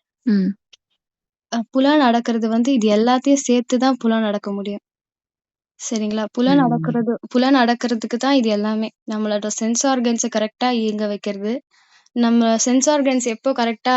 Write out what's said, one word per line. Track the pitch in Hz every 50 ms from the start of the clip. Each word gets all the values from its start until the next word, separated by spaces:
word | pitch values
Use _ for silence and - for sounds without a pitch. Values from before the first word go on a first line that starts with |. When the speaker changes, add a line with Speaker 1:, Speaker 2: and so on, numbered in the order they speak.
| _ _ _ _ -
Speaker 1:
ம். | 240 208 202 185 190 196 - _ _ - _ _ _ _ _ _ _ _ _ _ _ _ _ _ _
Speaker 2:
அ, | - 240 214 -
புலன் | - 262 262 277 302 302
அடக்குறது | 277 240 233 233 233 - 226 226 214
வந்து | 220 226 226 240 277 277
இது | 240 208 214
எல்லாத்தையும் | 208 214 226 240 254 262 - 285 285 277 -
சேர்த்து | - 240 247 240 - 254
தான் | 240 254 269 269
புலன் | 254 - 226 226 226 220
அடக்க | 208 202 208 - 202
முடியும். | 202 202 196 214 202 208 - _ _ _ _ _ _ _ _ _ _ _ _ _ _ _ _ _ _ -
சரிங்களா? | - - 247 220 214 214 208 220 214 208
புலன் | - 240 240 262 277 285
Speaker 1:
ம். | 269
Speaker 2:
அடக்குறது, | 240 247 240 160 240 226 233 226 226 233 - - 220
புலன் | - 247 254 262 285
அடக்குறதுக்கு | 269 240 226 240 233 - 240 247 220 - 220 -
தான் | 233 - 269 285
இது | 277 226 226
எல்லாமே. | 208 208 208 214 220 220 220 214 - _ _ -
நம்மளோட | 220 214 214 214 208 208 208 214
சென்ஸ் | - - 226 220 233 - -
ஆர்கன்ஸை | 269 269 254 233 240 233 226 247 233
கரெக்டா | - 220 214 220 - - 247 254
இயங்க | 247 233 220 214 208 208 214
வைக்கிறது. | 208 208 196 - 208 202 196 202 214 240 285 - _ _ _ _ _ _ _ _ _ -
நம்ம | 247 240 233 233 233 233 226 226
சென்ஸ் | 220 - 247 247 262 254 302
ஆர்கன்ஸ் | 302 294 269 277 262 254 233
எப்போ | 247 226 226 - 269
கரெக்டா | 269 262 233 233 233 - - 254 254